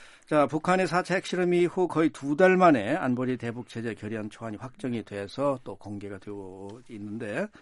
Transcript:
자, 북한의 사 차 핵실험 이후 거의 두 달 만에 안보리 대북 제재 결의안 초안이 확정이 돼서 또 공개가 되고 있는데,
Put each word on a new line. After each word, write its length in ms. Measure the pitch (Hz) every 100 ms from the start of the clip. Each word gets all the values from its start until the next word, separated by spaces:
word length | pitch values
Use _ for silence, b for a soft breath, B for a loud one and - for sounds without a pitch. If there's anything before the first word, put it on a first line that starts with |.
| B B -
자, 220 | 151 139
북한의 400 | 156 180 185 175
사 160 | 175
차 120 | 185 185
핵실험 380 | - 180 180
이후 320 | 175 175 185 180
거의 200 | 156 160
두 280 | - 139 147
달 180 | 185 185
만에 400 | 180 139 101 165
안보리 400 | 139 123 127 127
대북 320 | 117 117 -
제재 260 | 117 117
결의안 360 | 101 107 110 107
초안이 260 | - 113 104
확정이 480 | 127 - 135 117
돼서 560 | 101 101 101 - 143 131 127
또 100 | -
공개가 420 | 104 101 101 98
되고 640 | 104 101 95 95 98 113 120
있는데, 560 | 110 104 107 110 117 214 B